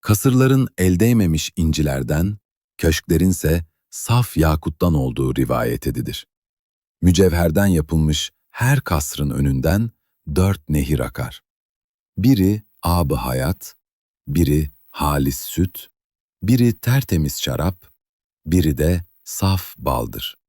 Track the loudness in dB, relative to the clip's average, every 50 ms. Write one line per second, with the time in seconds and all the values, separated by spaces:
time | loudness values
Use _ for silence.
0 | 0 0 0 2 2 2 4 4 4 4 4 2 2 0 _ 0 2 2 4 4
1 | 4 4 4 4 2 2 2 0 -2 -6 _ -4 -2 -2 0 -2 -2 -2 -2 -4
2 | -4 -2 -2 -2 -2 -2 -4 -8 _ _ _ _ _ _ _ -2 0 0 0 -2
3 | _ 0 2 2 4 2 0 0 0 0 0 0 -2 _ _ _ _ _ -16 -14
4 | -4 0 0 0 0 0 0 0 2 2 2 0 -2 -6 -4 _ 0 0 2 0
5 | 0 -2 -4 -2 -4 -2 0 -2 -2 -2 -2 -2 -2 -4 -4 -4 -6 -6 -6 -6
6 | -8 -8 -10 -12 -14 _ _ _ _ _ _ _ _ _ _ _ _ _ _ _
7 | 2 2 4 6 4 4 4 2 0 2 2 2 2 2 2 2 0 0 0 0
8 | 2 2 0 0 -2 -4 _ _ _ _ _ -2 0 2 2 0 0 -2 -2 -2
9 | -2 -4 -6 -4 -4 -4 -2 0 0 0 0 0 0 0 0 0 -2 -4 -6 _
10 | _ _ _ _ _ -6 -2 0 0 0 0 -4 _ -4 -2 -2 0 0 -2 -2
11 | -2 -6 -6 -8 -8 -8 -10 -16 _ _ _ _ _ _ _ _ _ _ _ _
12 | _ _ _ 0 2 2 4 4 4 2 2 0 -6 _ _ _ -2 -2 0 0
13 | 0 0 -2 -2 -2 -4 -4 -4 -2 -4 -4 _ -10 -20 -20 _ _ _ _ _
14 | _ _ _ _ _ -4 0 0 2 2 2 0 -2 -4 _ _ _ _ _ -6
15 | -4 -2 0 0 0 -2 -4 -6 -10 -10 -4 -2 -2 -2 _ -12 -20 _ _ _
16 | _ _ _ _ _ _ _ _ 0 0 2 4 4 2 2 _ -2 0 0 0
17 | 0 0 -2 0 0 -2 -4 -6 -6 -6 -4 -2 -4 -4 -4 _ _ _ _ _
18 | _ _ _ _ _ _ _ _ _ 0 2 2 2 2 0 2 2 0 0 0
19 | -4 _ _ _ _ -16 -8 -4 -2 -2 -2 -2 -4 -10 -18 -8 -4 -4 -2 -2
20 | -4 -6 -10 -12 -12 -12 -14 _ _